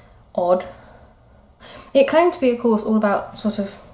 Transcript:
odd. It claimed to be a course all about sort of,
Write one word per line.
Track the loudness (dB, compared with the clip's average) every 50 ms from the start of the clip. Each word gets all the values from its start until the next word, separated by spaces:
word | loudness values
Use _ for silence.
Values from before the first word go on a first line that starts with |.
| -20 -20 -20 -20 -20 _ -6
odd. | -2 0 2 0 0 -2 -4 -14 -20 -20 -20 -20 -20 -20 -20 -20 _ _ -20 -20 -20 -20 -20 -20 _ -20 -20 -20 -20 -10 -2 2
It | 2 4 4
claimed | 4 4 4 2 2
to | 0
be | 0 0
a | 0 0
course | 0 0 0 0 0
all | 0 0
about | 2 2 2 0 -2 -4 -6 -10 -8
sort | -6 -4 -4 -4
of, | -6 -8 -10 -16 -20 -20